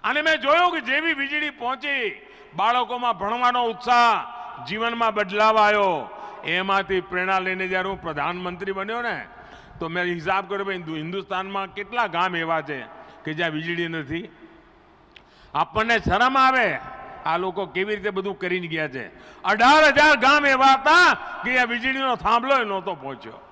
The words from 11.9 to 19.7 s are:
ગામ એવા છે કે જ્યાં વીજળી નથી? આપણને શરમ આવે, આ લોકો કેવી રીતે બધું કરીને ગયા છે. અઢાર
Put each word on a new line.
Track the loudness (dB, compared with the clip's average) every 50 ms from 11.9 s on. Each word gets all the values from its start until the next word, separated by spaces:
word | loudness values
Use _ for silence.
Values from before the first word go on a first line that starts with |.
| -2 -2 -2
ગામ | -2 0 -2 -2 0 -2
એવા | -4 -2 -2 -2 -2
છે | -2 -6 -10 -10 -10 -14 -18 -20 -20 -20 -20 -12 -10
કે | -8 -4
જ્યાં | -2 -2 -2
વીજળી | -2 -4 -6 -4 -4 -4 -4
નથી? | -4 -6 -8 -8 -8 -8 -10 -10 -12 -18 -20 -20 -20 -20 -20 _ _ _ _ _ _ _ _ _ _ _ -20 _ _ _ _ -20 -6 -2
આપણને | -2 -2 -2 -2 -2 0 2 0 0
શરમ | 2 0 2 4 2 4 4
આવે, | 4 4 6 4 4 2 2 0 -4 -8 -12 -16 -16 -16 -16 -16 -8 -4
આ | -2 -2
લોકો | -2 -2 -4 -4 -6 -8
કેવી | -6 -4 -4 -2 -2 -4
રીતે | -4 -4 -4
બધું | -4 -4 -6 -6 -6 -6
કરીને | -4 -4 -4 -4 -4
ગયા | -6 -4 -4 -4
છે. | -4 -6 -10 -12 -12 -16 -20 -20 -20 -20 -6
અઢાર | -2 -2 2 4 6 6